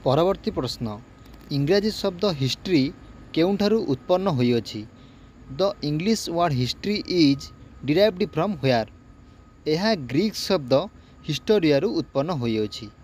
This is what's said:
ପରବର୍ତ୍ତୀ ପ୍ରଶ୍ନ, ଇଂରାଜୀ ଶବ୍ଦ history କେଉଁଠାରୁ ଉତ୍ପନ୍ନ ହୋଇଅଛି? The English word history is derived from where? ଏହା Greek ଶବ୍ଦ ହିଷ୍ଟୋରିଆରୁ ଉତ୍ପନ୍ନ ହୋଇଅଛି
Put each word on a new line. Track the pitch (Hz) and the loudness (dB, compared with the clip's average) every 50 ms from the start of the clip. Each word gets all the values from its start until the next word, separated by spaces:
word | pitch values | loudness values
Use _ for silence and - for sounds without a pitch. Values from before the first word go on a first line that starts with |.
| - | 2
ପରବର୍ତ୍ତୀ | 139 127 151 170 190 196 185 - 220 | 2 2 4 4 2 0 -2 -4 -6
ପ୍ରଶ୍ନ, | - 170 135 120 - - 127 110 104 107 131 - - - - - - - - - | -4 -4 -6 -6 -6 -6 -8 -8 -8 -10 -16 -20 -20 -20 -20 -20 -20 -20 -12 -6
ଇଂରାଜୀ | 151 139 143 143 190 208 196 220 | -4 -2 0 2 2 2 2 0
ଶବ୍ଦ | 202 - - 196 180 175 208 | -4 -2 -4 -4 -4 -2 -2
history | 208 175 139 135 127 - - - 190 185 147 131 147 - - - - - - - - | -2 -2 0 -2 -2 -4 -4 -4 0 2 2 2 2 -4 -10 -20 -20 -20 -20 -20 -8
କେଉଁଠାରୁ | - 160 165 185 202 196 208 208 220 226 - - | 0 0 2 2 2 0 2 2 2 0 0 -2
ଉତ୍ପନ୍ନ | 139 127 - - 180 180 190 196 | -4 -4 0 0 0 2 2 0
ହୋଇଅଛି? | 156 123 123 120 123 117 101 - - 107 107 - - - - - - - - - - - - - 131 | 0 2 2 2 2 0 -2 -4 -12 -12 -12 -14 -18 -20 -20 -20 -20 -20 -20 -20 -20 -20 -18 -16 -4
The | 139 190 202 - - | -2 -2 -2 -2 -4
English | - 147 147 156 175 214 226 - - - | -6 -4 -4 -2 0 0 0 -2 -2 -6
word | 170 170 170 175 | -2 0 0 0
history | 143 123 127 123 - - - 202 208 208 - - | 2 0 -2 -2 -4 -6 -4 -4 -4 -4 -4 -2
is | 180 180 160 139 139 139 - - - - - - - - - | 2 4 6 4 4 2 -4 -16 -18 -20 -20 -20 -20 -10 -4
derived | 127 151 185 202 220 185 180 | 0 4 4 4 4 4 0
from | 208 - - 156 165 208 202 139 123 | -4 -2 0 -2 -2 -2 -2 -2 2
where? | 135 123 117 110 - - - - - - - - - - - - - - - - | 2 2 2 0 -4 -10 -20 -20 -20 -20 -20 -20 -20 -20 -20 -20 -20 -20 -8 -2
ଏହା | 151 156 165 196 220 226 | -2 -2 0 2 0 0
Greek | 170 135 117 123 147 202 220 - | -2 -4 -2 0 0 0 0 -2
ଶବ୍ଦ | - - - 196 180 139 120 131 139 180 214 - - - - - - - - | -6 -2 -2 -2 -2 2 2 2 2 2 -2 -12 -20 -20 -20 -20 -14 -8 -6
ହିଷ୍ଟୋରିଆରୁ | 151 135 - - 214 208 165 151 143 139 160 226 | -6 -6 0 2 2 4 4 4 4 4 2 0
ଉତ୍ପନ୍ନ | - 165 147 - _ 135 139 170 | -2 -4 -6 -4 _ -4 -2 -2
ହୋଇଅଛି | 185 139 120 117 110 107 107 104 - - 110 101 - _ | -4 -4 -2 -2 -2 -2 -2 -4 -6 -12 -14 -16 -18 _